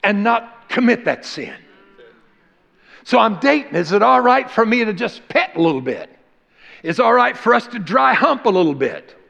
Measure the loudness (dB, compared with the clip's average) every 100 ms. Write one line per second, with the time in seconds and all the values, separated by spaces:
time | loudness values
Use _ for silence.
0 | 0 0 0 -2 -4 -20 -8 0 0 0
1 | -2 -6 -8 -14 -14 -16 -20 -20 _ _
2 | -20 _ _ _ _ _ _ _ _ -20
3 | 0 2 2 2 2 0 0 -4 0 2
4 | 4 4 4 2 0 -2 0 2 -2 -4
5 | -6 -8 -4 -2 -2 0 0 0 -4 -8
6 | -10 _ _ _ _ _ -20 -14 -8 0
7 | 2 4 2 -2 0 0 0 -12 -4 0
8 | 2 2 0 0 0 2 0 0 -4 -6
9 | -16 -20 _